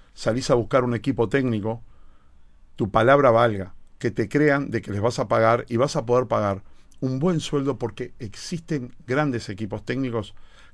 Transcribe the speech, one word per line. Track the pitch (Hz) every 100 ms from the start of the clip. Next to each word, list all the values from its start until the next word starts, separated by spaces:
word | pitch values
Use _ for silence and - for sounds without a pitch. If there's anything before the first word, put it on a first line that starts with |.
| -
salís | - 117 123 -
a | 123
buscar | 110 135
un | 123
equipo | 117 139 113 107
técnico, | 139 127 110 107 113 - - - - - - - - - -
tu | 104
palabra | 110 117 143 131
valga, | 113 120 101 90 - - -
que | 120
te | 107 107
crean | 147 151 143 -
de | 107
que | 104
les | 101
vas | 117 135
a | 107
pagar | 113 113 120 -
y | 117
vas | 147 165
a | 117
poder | 123 113
pagar | 110 104 95 - - - -
un | 131 131
buen | 185 160
sueldo, | - 147 139 113
porque | 117 104 120 -
existen | 107 - - 175 - 147 120 - -
grandes | 135 147 117 -
equipos | 101 104 107 -
técnicos | 123 131 113 101 - - - -